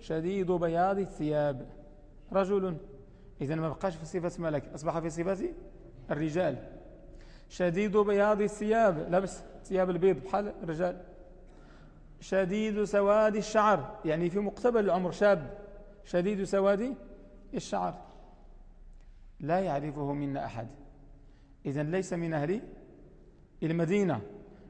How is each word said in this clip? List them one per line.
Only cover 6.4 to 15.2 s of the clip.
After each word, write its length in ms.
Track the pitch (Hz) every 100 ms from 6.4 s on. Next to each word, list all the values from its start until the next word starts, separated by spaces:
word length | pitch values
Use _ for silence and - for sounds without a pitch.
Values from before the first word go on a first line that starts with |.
| 170 120 - - - - - - - - -
شديد 480 | - 180 170 208 208
بياض 440 | 208 202 208 208
الثياب، 720 | 208 - 208 226 220 156 170
لابس 320 | 175 190 - - -
ثياب 260 | - 185 180
البيض 260 | 175 190 156
بحال 360 | 127 196 208 -
الرجال. 380 | 165 156 180 180 - - - - - - - - - - - -
شديد 640 | - 190 185 208 214 208
سواد 520 | 208 202 202 214 214 214
الشعر، 580 | 190 220 208 185 131 -
يعني 260 | 160 156 170
في 80 | 190
مقتبل 460 | 202 - 247 233
العمر، 260 | 202 175 180
شاب. 480 | -